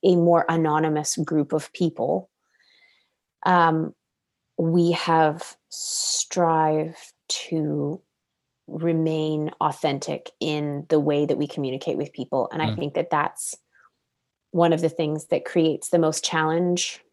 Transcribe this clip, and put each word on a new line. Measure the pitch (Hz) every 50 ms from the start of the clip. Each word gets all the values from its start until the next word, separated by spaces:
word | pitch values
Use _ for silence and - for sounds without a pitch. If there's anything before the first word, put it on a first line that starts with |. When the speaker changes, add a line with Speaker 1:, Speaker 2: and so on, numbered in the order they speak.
| -
Speaker 1:
a | 196 180 175
more | 170 170 170 170 - -
anonymous | 165 165 160 156 151 156 160 160 151 151 151 - - -
group | 160 - 160 156 147 143 -
of | 156 147 - _
people, | - 180 165 156 - 113 135 156 190 190 _ _ _ _ _ _ _ _ _ _ _ _ _ _ _ _ _ _ _ _ _ _ _ -
um, | - 180 175 170 165 160 160 160 165 - _ _ _ _ _ _ _ _ _ _ _ _ -
we | 165 165 165 175 170 170
have | 170 - - - 165 160 160 156 151 165 - - - _ _ _
strived | - - - - - - - - - - - - - - 175 165 165 160 156 156 156 156 156 160 165 - - - _ _ _ _
to | - - - - - 160 151 151 147 147 143 143 156 190 _ _ _ _ _ _ _ _ _ _ _ _ _ -
remain | - 160 165 170 165 160 160 160 160 156 156 156 156 151 151 151 - _
authentic | - 156 143 - - 151 139 139 - - 147 - - - _ _
in | - 156 151 151 147 147 143 143 143 -
the | - 151
way | 143 147 147 143 147
that | 143 151 -
we | 147 139
communicate | - - 143 131 127 135 - - - -
with | 147 147
people. | _ - 127 - - 135 123 -
And | - 160
I | 156 156
Speaker 2:
Mm. | 110 -
Speaker 1:
think | 147 147 143
that | - 170 170
that's | - 147 147 - - - - - - - _ _ _ _ _ _ _ _ _ _ _ _ _ _ _ _ _ _
one | _ 175 170 170 165
of | 160
the | 170 160
things | 160 - 165 151 151 156 151 _
that | - 151 -
creates | - - 185 165 160 151 - - -
the | - 170
most | 165 156 156 - -
challenge | - - 160 156 156 156 170 180 180 175 170 - - - - _ _